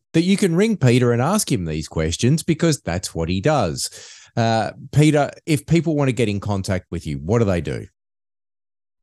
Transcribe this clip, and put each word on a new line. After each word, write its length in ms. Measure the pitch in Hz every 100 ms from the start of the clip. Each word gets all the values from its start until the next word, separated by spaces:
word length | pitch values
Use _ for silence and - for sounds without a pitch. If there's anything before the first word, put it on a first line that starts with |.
| _
that 100 | 165
you 120 | 180 196
can 200 | 190 165
ring 200 | 226 208
Peter 380 | 127 123 123
and 80 | 117
ask 280 | 139 214 -
him 140 | 113
these 240 | 82 78 76
questions, 560 | 85 80 - 117 160
because 380 | - 156 165 139
that's 340 | - - - 82
what 140 | 82
he 100 | 92
does. 500 | 143 147 92 67 - - - - - -
Uh, 360 | 113 113 104 - 135
Peter, 400 | 143 156 147 135 - -
if 200 | 147 -
people 300 | 170 160 147
want 140 | 135
to 40 |
get 140 | 113 110
in 140 | 101
contact 460 | 107 98 92 92 -
with 160 | 85 78
you, 120 | 71
what 200 | 76 117
do 60 | 101
they 160 | 87
do? 260 | 71 58 53 _ _ _ _ _ _ _ _ _ _ _